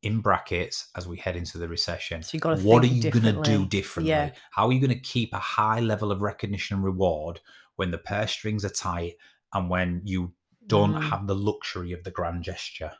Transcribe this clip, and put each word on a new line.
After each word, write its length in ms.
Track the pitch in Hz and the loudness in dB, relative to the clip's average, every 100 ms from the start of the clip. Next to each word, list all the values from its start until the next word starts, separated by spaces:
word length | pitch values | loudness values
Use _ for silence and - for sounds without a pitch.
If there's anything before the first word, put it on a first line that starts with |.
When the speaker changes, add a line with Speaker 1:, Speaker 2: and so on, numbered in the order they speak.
Speaker 1:
in 180 | 104 110 | 0 0
brackets, 680 | 101 90 - 87 87 - - - | 2 2 2 -4 -4 -8 -10 -10
as 100 | 87 | -10
we 80 | 87 | -8
head 200 | - 87 | -6 -4
into 220 | 85 82 | -6 -8
the 100 | 85 | -8
recession. 540 | 82 - 85 - 82 | -6 -6 -6 -8 -10
Speaker 2:
So 80 | 82 | -8
you 60 | 156 | -4
gotta 200 | 165 160 | -2 2
Speaker 1:
What 220 | 98 117 | 8 8
are 40 | 123 | 8
Speaker 2:
think 160 | 127 | 4
Speaker 1:
you 60 | 113 | 4
gonna 220 | 117 110 | 4 4
do 100 | 101 | 2
Speaker 2:
differently. 240 | 107 107 95 | 2 2 2
Speaker 1:
differently? 440 | 98 - - 160 | 0 -2 -2 2
Speaker 2:
Yeah. 200 | 156 143 - - | 2 0 -4 -8
Speaker 1:
How 160 | - 110 | 0 4
are 60 | |
you 80 | 127 | 4
gonna 180 | 131 127 | 2 0
keep 320 | - 127 110 | -2 -2 -2
a 60 | 101 | -4
high 420 | - - 107 113 | -4 0 2 2
level 300 | 113 104 104 | 2 0 0
of 100 | 98 | 0
recognition 540 | 104 98 101 98 - 98 | -2 -4 -6 -4 -2 0
and 80 | |
reward 560 | 95 92 92 78 78 85 _ - _ - | 0 2 2 0 -6 -10 _ -20 _ -4
when 140 | 92 | -4
the 80 | 85 | -4
purse 320 | - 101 107 | -4 -4 -2
strings 320 | - 110 107 | -4 -4 -2
are 40 | 98 | -2
tight 460 | - 95 87 85 - - _ _ | -4 -4 -4 -6 -10 -20 _ _
and 160 | 101 90 | -4 0
when 320 | 90 90 87 | 0 0 -2
you 280 | 98 92 87 - _ _ 214 | -2 -4 -4 -8 _ _ 2
don't 280 | 107 104 | 4 6
Speaker 2:
Mm. 80 | 104 - | 2 -2
Speaker 1:
have 160 | 101 101 | -2 -2
the 80 | 98 | 0
luxury 560 | 101 - - - 87 | 0 -2 -8 -8 -8
of 100 | 87 | -8
the 60 | 90 | -8
grand 320 | 90 85 87 | -4 -4 -4
gesture? 500 | 82 87 - - 78 - | -6 -8 -12 -10 -12 -12